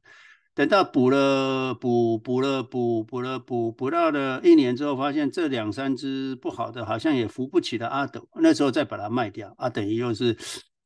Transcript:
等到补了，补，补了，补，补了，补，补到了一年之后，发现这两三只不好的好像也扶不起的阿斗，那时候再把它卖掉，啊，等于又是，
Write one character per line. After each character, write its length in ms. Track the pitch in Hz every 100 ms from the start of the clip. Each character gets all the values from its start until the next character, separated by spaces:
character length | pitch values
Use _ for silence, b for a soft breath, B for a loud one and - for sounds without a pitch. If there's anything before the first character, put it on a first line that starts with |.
| b b b b b -
等 140 | 143
到 140 | 196
补 260 | - 143 127
了， 640 | 139 139 135 135 131 131
补， 420 | 120 123 120 117 113
补 200 | 123 127
了， 220 | 139 135
补， 420 | 117 127 120 113
补 180 | 113 127
了， 180 | 127 131
补， 320 | 123 120 117
补 180 | 113 127
到 220 | 339 330
了 280 | 294 269 -
一 100 | -
年 220 | - 123 123
之 80 |
后， 120 | 147 131
发 160 | 143
现 200 | 143 143
这 160 | 185 156
两 260 | 123 107
三 220 | 104 135 123
只 400 | 139 135 135 127
不 120 | 165
好 220 | - 113
的 160 | 120 104
好 100 | 110
像 200 | 160 131
也 120 | 107
扶 200 | - 131
不 120 | 175
起 160 | - 110
的 120 | 113
阿 180 | 135 143
斗， 240 | - - -
那 180 | 330
时 80 | -
候 80 | 143
再 160 | 311 -
把 100 | 101
它 140 | 104
卖 220 | 123 107
掉， 200 | 110 98 -
啊， 100 | 127
等 160 | 120
于 120 | 101 113
又 180 | 123
是， 240 | 110 120 110 B B B _